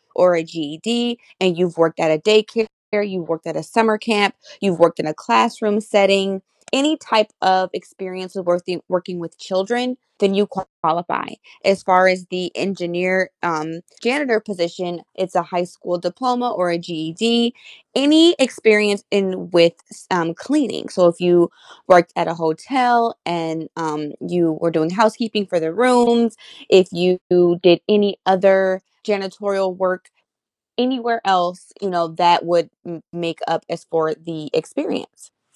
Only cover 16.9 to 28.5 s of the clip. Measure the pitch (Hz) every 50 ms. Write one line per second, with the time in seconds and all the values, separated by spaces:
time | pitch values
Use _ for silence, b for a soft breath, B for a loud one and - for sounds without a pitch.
16.9 | 170 156 160 160 165 - 226 233 233 233 233 240 B B B B B B B _
17.9 | _ 262 277 294 311 320 330 339 349 - 262 240 - - - 220 214 208 208 208
18.9 | 202 202 - _ - 202 196 185 185 190 175 175 185 170 165 170 - _ _ _
19.9 | - - - _ 180 175 165 165 165 - - - 277 311 269 - - 76 - -
20.9 | - 190 180 170 170 - 180 175 175 175 170 - B B B B B B B -
21.9 | 180 175 170 - _ 180 170 160 170 165 165 160 160 - - - 269 262 247 247
22.9 | 240 233 233 233 - - _ - 175 170 165 160 160 160 160 - _ 165 165 156
23.9 | 151 151 151 147 - - - 175 175 180 170 165 156 - 165 170 165 160 156 165
24.9 | 180 214 220 220 - - 240 214 - 214 202 - 185 170 160 160 170 202 247 254
25.9 | 247 240 240 233 233 233 233 220 - B B B B B B B 202 185 185 -
26.9 | 180 170 175 180 180 180 - _ 180 180 175 175 175 180 - 180 170 - - -
27.9 | 214 208 208 202 185 - _ 190 190 190 190 196